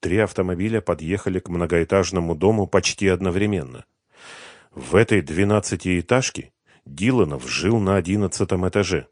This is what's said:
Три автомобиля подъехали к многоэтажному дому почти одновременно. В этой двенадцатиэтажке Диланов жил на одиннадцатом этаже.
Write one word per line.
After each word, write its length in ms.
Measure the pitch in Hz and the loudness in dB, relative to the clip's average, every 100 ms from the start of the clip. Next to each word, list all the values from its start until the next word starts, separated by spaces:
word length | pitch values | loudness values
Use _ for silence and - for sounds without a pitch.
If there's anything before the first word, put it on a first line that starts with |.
Три 180 | - 92 | 0 0
автомобиля 640 | 104 - 92 87 104 113 | 0 0 -2 -2 -2 -2
подъехали 580 | 98 82 80 101 - 92 | -2 -4 -2 -4 -2 -4
к 100 | - | -4
многоэтажному 840 | 87 85 85 82 98 87 95 85 | -4 0 0 2 2 2 0 -2
дому 320 | 80 92 110 95 | 0 2 2 2
почти 400 | 98 - - 98 | 0 0 -2 0
одновременно. 800 | 90 92 90 104 98 65 62 - _ _ _ - - - - _ | 2 0 0 0 -2 -6 -14 -20 _ _ _ -20 -20 -20 -20 _
В 240 | - - 90 | -16 2 4
этой 260 | 113 107 | 4 2
двенадцатиэтажке 1300 | 73 80 101 104 - 87 92 90 82 123 135 - - _ _ _ | 0 0 2 2 0 -4 0 -2 2 0 0 -6 -14 _ _ _
Диланов 640 | - 69 107 127 87 71 64 | -20 -4 0 4 2 0 -6
жил 300 | - 87 117 | -2 0 2
на 200 | 98 98 | 2 2
одиннадцатом 720 | 85 101 98 - 95 92 92 | 2 0 0 -2 -2 0 0
этаже. 380 | 104 95 87 67 | 0 0 -2 -4